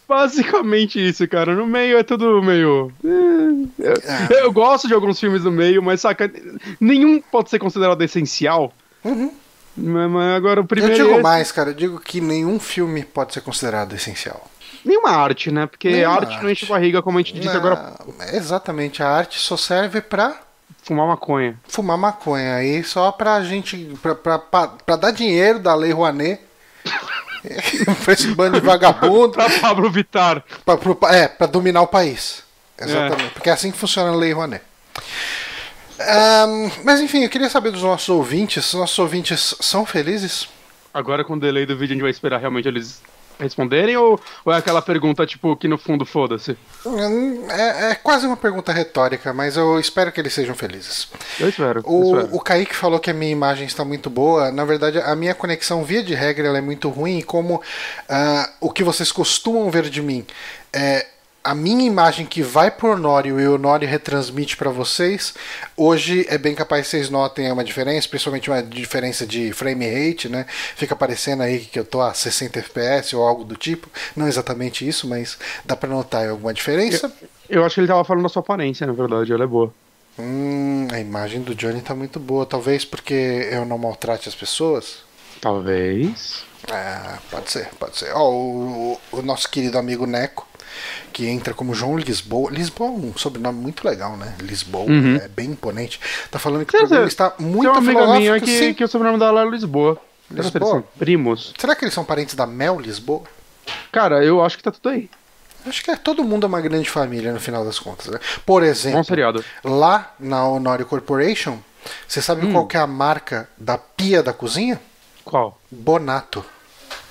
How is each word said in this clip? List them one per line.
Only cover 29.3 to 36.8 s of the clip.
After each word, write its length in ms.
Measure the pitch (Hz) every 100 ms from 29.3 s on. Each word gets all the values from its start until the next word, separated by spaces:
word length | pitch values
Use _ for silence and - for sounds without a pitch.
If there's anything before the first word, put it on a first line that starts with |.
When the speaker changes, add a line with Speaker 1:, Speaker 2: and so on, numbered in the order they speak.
Speaker 1:
<laughs> 80 | -
Pra 100 | 226 -
Pablo 280 | 233 190 214
Vittar. 540 | 180 196 196 175 151 - -
Speaker 2:
Pra, 120 | - 170
pro, 220 | 190 180 175
é, 200 | 180 147
pra 180 | - 160
dominar 360 | 175 180 170
o 40 | 175
país. 560 | 196 165 120 - - - _ _ -
Exatamente, 500 | 147 151 143 139 135
Speaker 1:
É. 40 |
Speaker 2:
porque 180 | - 170
é 20 |
assim 180 | 160 190
que 80 | 190
funciona 320 | 208 190 175
a 60 | 170
Lei 160 | 165
Rouanet. 300 | 156 160 110 - _ _ - - - - - - - - - - -
Ahn, 720 | - 214 220 220 214 220 214 -